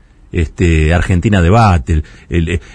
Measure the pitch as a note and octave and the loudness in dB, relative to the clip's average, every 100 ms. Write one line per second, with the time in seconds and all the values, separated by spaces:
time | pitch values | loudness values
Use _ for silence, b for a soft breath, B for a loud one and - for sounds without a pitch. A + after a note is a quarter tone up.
0 | b b - - D#2 - F2 D#2+ D#2 E2+ | b b -8 -6 -6 -2 0 2 2 0
1 | - F2+ F2+ G2+ E2+ A2+ G#2+ E2+ - D#2+ | 0 -2 0 0 2 2 2 0 -2 -4
2 | B B - E2+ E2 E2+ B | B B -6 -4 -2 -4 B